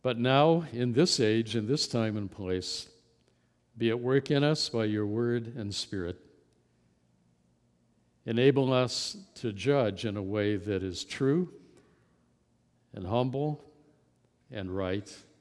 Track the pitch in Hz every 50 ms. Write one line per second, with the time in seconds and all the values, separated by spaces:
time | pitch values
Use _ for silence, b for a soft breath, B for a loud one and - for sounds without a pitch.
0 | - 131 120 113 120 127 131 139 147 160 165 170 170 - 110 120 123 123 113 131
1 | 170 180 - - 120 107 107 113 113 110 107 117 104 110 139 151 - - - 117
2 | 113 110 104 110 104 92 - - 98 92 92 92 90 - - - - - _ _
3 | _ _ _ _ _ _ _ _ _ _ _ _ _ _ _ 117 117 113 113 123
4 | 120 127 131 139 135 - 151 139 143 147 156 151 - - - 117 110 107 107 104
5 | 107 104 104 117 120 120 120 120 113 113 120 139 101 98 95 - - - - 98
6 | 87 85 92 - - - _ _ _ _ _ _ _ _ _ _ _ _ _ _
7 | _ _ _ _ _ _ _ _ _ _ _ _ _ _ _ _ _ _ _ _
8 | _ _ _ _ _ 117 113 117 127 139 131 139 135 131 131 127 127 117 - -
9 | - - - 208 - _ _ - - 117 104 98 90 135 143 139 120 104 98 -
10 | - 110 101 107 98 95 104 107 104 104 104 95 87 104 101 92 95 95 87 -
11 | - - - - 135 135 147 175 180 165 - - b b b b b b b b
12 | b b b b b b _ _ _ _ _ _ _ _ _ _ _ _ - 110
13 | 92 90 110 123 127 131 123 135 147 151 147 - - - _ _ _ _ _ _
14 | _ _ _ _ _ _ _ _ _ _ - 104 95 92 92 98 95 92 95 104
15 | 104 - - - - _ _ _